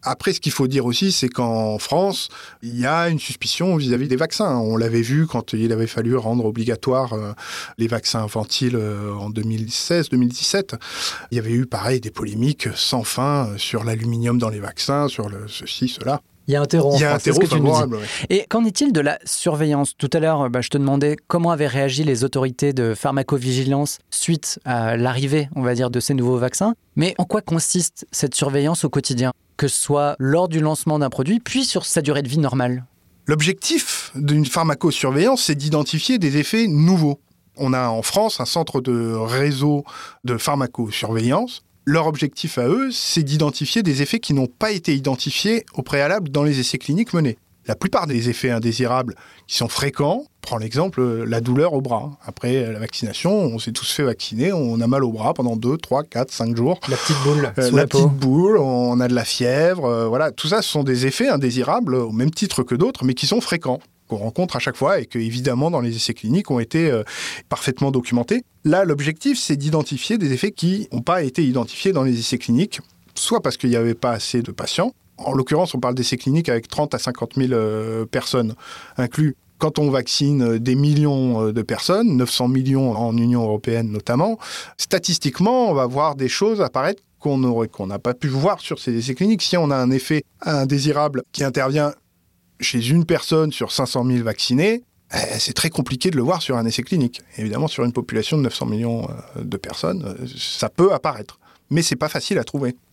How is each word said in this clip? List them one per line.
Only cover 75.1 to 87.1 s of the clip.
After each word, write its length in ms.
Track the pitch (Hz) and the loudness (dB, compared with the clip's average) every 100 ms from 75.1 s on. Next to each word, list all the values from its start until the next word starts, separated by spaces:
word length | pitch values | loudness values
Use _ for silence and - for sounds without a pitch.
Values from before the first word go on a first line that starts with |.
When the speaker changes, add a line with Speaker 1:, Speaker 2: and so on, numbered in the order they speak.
| - | -10
Speaker 1:
En 160 | - | -2
l'occurrence, 420 | 131 131 151 180 131 | -2 2 2 0 0
on 40 | |
parle 140 | 120 | -2
d'essais 240 | 123 120 123 | 0 -2 -2
cliniques 320 | - 151 165 | 0 2 2
avec 180 | 120 117 | 0 -2
trente 280 | - 147 120 | -4 -2 -2
à 20 | |
cinquante 400 | - 123 117 - | -4 -6 -4 0
mille, 160 | 127 | 0
euh, 500 | 120 110 107 110 113 113 | 2 0 -2 -4 -4 -2
personnes 500 | 131 - 131 117 - - - - - | -4 0 0 0 -4 -16 -20 -14 -4
inclus. 380 | - - 156 131 _ _ | -4 2 0 0 _ _
Quand 180 | 156 151 | -2 2
on 140 | 147 | 2
vaccine, 500 | 131 120 - 143 143 | 2 0 0 2 2
euh, 180 | 120 113 | 2 2
des 140 | 120 | 2
millions, 640 | 127 147 147 151 139 127 113 | 2 4 4 4 2 2 2
euh, 140 | 110 | 0
de 80 | 110 | 0
personnes, 560 | 104 107 - 190 233 131 | -2 -4 0 2 4 4
neuf 140 | 123 | 2
cents 160 | - 123 | 0 2
millions 500 | 131 131 135 131 107 | 2 2 2 2 0
en 180 | 117 117 | 0 2
Union 280 | 117 123 | 2 2
européenne 480 | 113 107 117 117 113 | 2 0 0 -2 -2
notamment, 480 | 104 - 120 185 226 - - - - | -4 0 2 2 -2 -8 -14 -14 -10
statistiquement, 920 | - 190 175 170 147 - 185 254 233 | -2 -2 0 -2 -2 0 2 2 2
on 40 | |
va 120 | 147 127 | 2 0
voir 300 | 131 156 139 | 2 0 0
des 140 | 127 | -2
choses 320 | - 202 220 | 0 0 2
apparaître 420 | 147 139 147 202 _ | 0 0 0 -2 _